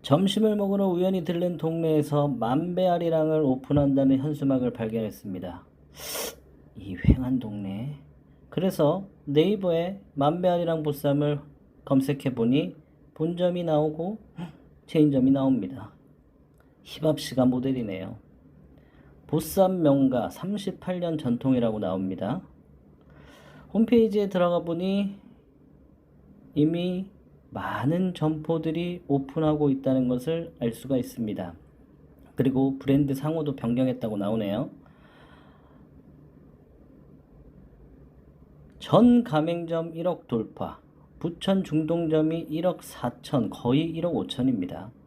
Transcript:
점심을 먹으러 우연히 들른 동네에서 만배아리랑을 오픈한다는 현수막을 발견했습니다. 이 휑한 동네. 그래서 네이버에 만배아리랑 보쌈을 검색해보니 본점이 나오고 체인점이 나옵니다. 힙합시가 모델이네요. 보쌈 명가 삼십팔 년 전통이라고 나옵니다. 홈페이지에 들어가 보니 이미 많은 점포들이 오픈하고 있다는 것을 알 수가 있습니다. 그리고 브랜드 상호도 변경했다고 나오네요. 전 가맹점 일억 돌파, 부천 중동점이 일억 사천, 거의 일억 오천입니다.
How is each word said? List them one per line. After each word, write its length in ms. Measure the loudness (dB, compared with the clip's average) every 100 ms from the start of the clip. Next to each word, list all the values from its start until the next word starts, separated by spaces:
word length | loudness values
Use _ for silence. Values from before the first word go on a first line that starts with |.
| 2
점심을 480 | 2 2 2 2 2
먹으러 320 | 0 0 0
우연히 380 | 2 0 0 -2
들른 320 | -2 -2 -2
동네에서 720 | -2 0 2 2 2 0 0
만배아리랑을 1120 | -2 0 0 0 0 2 2 2 2 2 2
오픈한다는 760 | 2 0 2 2 4 4 4 2
현수막을 520 | 0 -2 0 0 0
발견했습니다. 920 | -2 -4 -4 -6 -8 -10 -10 -10 -12 -20 _ -20 -16 -10 -8 -10 -12 -20 -20 -20 -16
이 180 | -12 -2
휑한 460 | 2 2 2 -4
동네. 580 | -4 -10 -8 -8 -10 -12 -20 -20 _ -20 -10
그래서 580 | -2 -2 2 0 0 -6 -16 0
네이버에 760 | 2 2 0 0 0 -2 -8 -12
만배아리랑 680 | 0 0 2 0 2 0 -2
보쌈을 580 | -2 -2 0 0 0 -2 -8 -20 -20 -20
검색해보니 920 | 0 0 2 -2 -4 0 2 2 0 -8 -20 _ -20 -6
본점이 500 | -4 0 0 0 0
나오고 540 | 2 2 -2 -6 -8 -14 -14 -14 -16 -20 -20 -2
체인점이 440 | 4 4 6 4
나옵니다. 600 | 4 4 2 -2 -10 -16 -20 _ _ _ _ _ _ _ _
힙합시가 600 | -20 0 0 0 -2 2
모델이네요. 720 | 4 2 -2 -2 -4 -6 -10 -14 -20 -20 -20 -20 -20 -20 -20 -20 -20 -20 -4
보쌈 540 | -4 -2 2 4 4
명가 480 | 4 4 4 2 -2
삼십팔 720 | -6 -6 -4 -6 -8 -6 -4
년 160 | -2 -2
전통이라고 640 | -2 -2 0 2 0 -2
나옵니다. 640 | -4 -2 -4 -4 -4 -4 -8 -20 -20 -20 -20 -20 -20 -20 -20 -20 -20 -20 -4
홈페이지에 560 | 0 4 6 4 2 0
들어가 300 | 2 2 2
보니 560 | -2 -4 -2 -2 -2 -8 -20 -20 _ _ -20 -20 -20 _ _ -20 -20 -20 -6 2
이미 540 | 2 2 -2 -4 -8 -16 -20 -20 _
많은 640 | -8 -6 -2 0 0 -2
점포들이 880 | -2 -2 -2 -4 -2 -2 -4 -6 -8 -2
오픈하고 600 | -2 -2 -2 0 2 0
있다는 400 | 0 0 0 0
것을 440 | -2 -2 -4 -6 -6
알 140 | -6
수가 240 | -6 -4 -4
있습니다. 560 | -4 -6 -6 -6 -8 -12 -20 -20 -20 -20 -20 -20 -14 0
그리고 420 | 2 4 2 0
브랜드 380 | 2 4 4 0
상호도 400 | -2 -2 -2 -2
변경했다고 600 | -2 2 2 0 -4 -2
나오네요. 520 | -2 0 0 -2 -4 -10 -20 -20 -20 -20 -20 -20 -20 -20 -20 -20 -20 -20 -20 -20 -20 -20 -20 -20 -20 -20 -20 -20 -20 -20 -20 -20 -20 -20 -20 -20 -20 -20 -20 -20 -20 -20 -20 -20 -20 -16
전 440 | 4 8 8 6
가맹점 720 | 4 0 0 -2 -2 -4 -4 -2
일억 320 | -2 -2 -4
돌파, 540 | -4 -4 -8 -10 -10 _ -20 -20 -8
부천 440 | -8 -4 0 0
중동점이 800 | 0 -2 0 -2 2 2 2 -2
일억 420 | -4 -2 -2 -2
사천, 640 | -12 -6 -6 -6 -2 -2 -2
거의 320 | -2 2 2
일억 360 | 2 -2 -2 -2
오천입니다. 760 | -4 -2 0 0 -4 -8 -14 -20